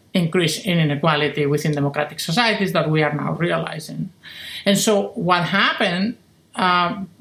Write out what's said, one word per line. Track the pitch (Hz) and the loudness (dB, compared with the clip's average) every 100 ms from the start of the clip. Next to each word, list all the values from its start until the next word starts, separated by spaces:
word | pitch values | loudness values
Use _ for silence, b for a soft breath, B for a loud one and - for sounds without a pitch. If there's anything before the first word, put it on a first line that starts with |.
| _ | _
increase | 190 165 185 160 - | -2 2 2 0 -2
in | 196 170 | 0 2
inequality | 151 143 165 147 147 151 143 | 2 2 2 2 0 0 0
within | 147 156 | 0 0
democratic | 143 143 151 147 160 | 0 0 -2 -4 -6
societies | - 165 233 208 190 | -4 0 2 2 0
that | 170 151 | 0 2
we | 156 | 2
are | 147 | 2
now | 151 - | 0 -4
realizing. | 156 170 165 165 160 - - 175 - B B B B | -2 -2 -2 -4 -8 -10 -8 -10 -10 B B B B
And | 202 202 | 0 2
so | - 202 202 | 4 2 0
what | - 175 175 | -4 2 2
happened, | 165 196 254 320 202 175 214 - _ _ _ | 2 2 0 0 0 0 -2 -4 _ _ _
uh, | - 185 180 175 196 185 - | 0 2 4 2 -2 -10 -12